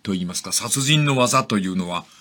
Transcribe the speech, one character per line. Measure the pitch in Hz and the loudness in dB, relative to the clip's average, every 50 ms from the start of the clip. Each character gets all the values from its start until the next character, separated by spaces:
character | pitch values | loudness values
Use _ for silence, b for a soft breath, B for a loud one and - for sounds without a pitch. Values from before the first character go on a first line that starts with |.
と | - 104 98 | -6 -4 -2
い | 90 | -2
い | 90 | -2
ま | 87 90 | -4 -6
す | - | -6
か、 | - 95 | -6 -4
殺 | 90 - 117 117 - 139 | -4 -4 -2 -2 -2 0
人 | 135 139 156 151 147 | 2 2 4 4 4
の | 143 139 | 2 2
技 | 127 123 117 131 131 127 | 2 2 4 4 2 2
と | - 113 104 | 2 0 0
い | 92 92 | 0 0
う | 92 | -2
の | 92 90 87 | -2 -4 -4
は、 | 87 87 b b b b | -4 -6 b b b b